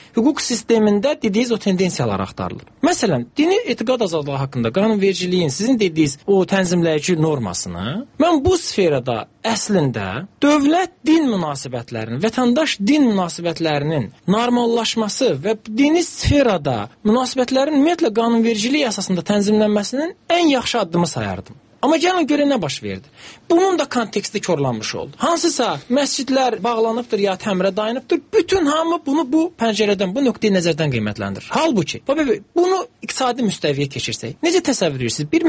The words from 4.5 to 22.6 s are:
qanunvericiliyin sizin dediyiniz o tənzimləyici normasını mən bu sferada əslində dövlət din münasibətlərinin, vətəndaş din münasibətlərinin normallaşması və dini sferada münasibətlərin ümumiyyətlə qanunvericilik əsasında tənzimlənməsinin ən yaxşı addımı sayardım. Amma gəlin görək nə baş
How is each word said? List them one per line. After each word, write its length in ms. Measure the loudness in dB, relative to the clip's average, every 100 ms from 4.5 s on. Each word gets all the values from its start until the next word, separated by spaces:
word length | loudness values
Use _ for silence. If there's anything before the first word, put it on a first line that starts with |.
| -2 -2
qanunvericiliyin 760 | 2 2 2 0 0 -2 0 0
sizin 320 | 0 0 2
dediyiniz 380 | 2 2 0 0 0
o 180 | 2
tənzimləyici 760 | 2 0 2 2 2 0 0 0
normasını 840 | 0 0 -4 -6 -8 -6 -6 -6 -8 0
mən 200 | 2 2
bu 120 | 2 0
sferada 680 | 0 0 2 2 0 -4 -6 _
əslində 800 | -4 -4 0 0 0 -2 -6 -6 -10 _
dövlət 540 | 2 4 4 2 0 -4 2
din 220 | 2 2
münasibətlərinin, 920 | 0 -4 -6 -8 -10 -8 -8 -6 -2
vətəndaş 560 | -2 0 2 2 0 0
din 300 | 2 4 4
münasibətlərinin 960 | 2 -2 -4 -6 -2 -2 0 0 -2 -4 -6 -2
normallaşması 1080 | 0 2 2 2 0 0 -2 -2 0 0 0
və 140 | -2 -4 -4
dini 360 | 0 2 2 0
sferada 800 | -2 2 4 4 2 0 -2 -4 -4
münasibətlərin 760 | 0 2 0 -2 0 0 2 2
ümumiyyətlə 360 | 2 2 0
qanunvericilik 760 | 0 2 2 2 0 0 0 0
əsasında 320 | -2 -2 -2 0
tənzimlənməsinin 920 | 0 2 2 2 0 -2 -4 -6 -8 -2
ən 200 | 2 4 2
yaxşı 240 | 0 -2
addımı 260 | 0 0 -2
sayardım. 560 | -2 -6 -6 -12 -20 _ _
Amma 160 | 0 2
gəlin 260 | 2 0 0
görək 220 | 2 2
nə 80 |
baş 240 | 0